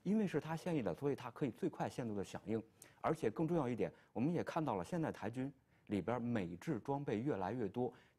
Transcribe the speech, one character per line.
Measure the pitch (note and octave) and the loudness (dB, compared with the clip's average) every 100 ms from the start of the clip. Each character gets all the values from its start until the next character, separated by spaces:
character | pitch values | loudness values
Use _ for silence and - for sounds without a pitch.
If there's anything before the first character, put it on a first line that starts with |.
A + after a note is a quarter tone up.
因 | - G#3+ | 0 2
为 | G3+ | 2
是 | D3+ | 0
他 | D#3 D#3+ | -2 -4
现 | - | 0
役 | D#3+ | 0
的， | G2+ | 2
所 | D#2+ C#3+ | 0 0
以 | |
他 | B2+ B2 | 0 -4
可 | - C#3+ | -2 -2
以 | |
最 | - F3 | 0 -2
快 | - C#3 | -2 -4
限 | - A#2+ | -2 -4
度 | |
的 | G2+ | -2
响 | F2+ - | -4 -6
应。 | - A2+ - - - - | -2 -2 -2 -12 -20 -4
而 | B2 | 0
且 | D#3+ B2 | 2 0
更 | G#2 E3 | 0 2
重 | E3+ | 2
要 | B2 | 2
一 | A#2+ | 2
点， | F2 - - | 0 -2 -8
我 | - | 0
们 | C3+ | 2
也 | E3+ | 2
看 | - E3+ | 0 0
到 | D3+ | 2
了 | G2+ | 2
现 | F2 F3 | 0 0
在 | D3 | 0
台 | - G2 | 0 -4
军 | B2 C3 - _ _ - | -2 -4 -6 _ _ -2
里 | G#2 | 0
边 | E2+ A#2+ | 2 0
美 | - A#2 E2+ F2 | 2 0 0 -4
制 | - B2+ | -2 -2
装 | - C#3 | 0 -2
备 | C#3+ G#2+ | 0 0
越 | C3 G#2 | 2 0
来 | F#2 | 0
越 | B2+ G#2 | 0 -2
多， | A#2+ B2 - - | 0 -2 -4 -18